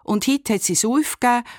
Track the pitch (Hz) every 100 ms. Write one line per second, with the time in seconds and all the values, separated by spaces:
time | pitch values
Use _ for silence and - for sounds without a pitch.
0 | - 208 262 277 - 202 - 175 220 277
1 | 302 - 247 240 -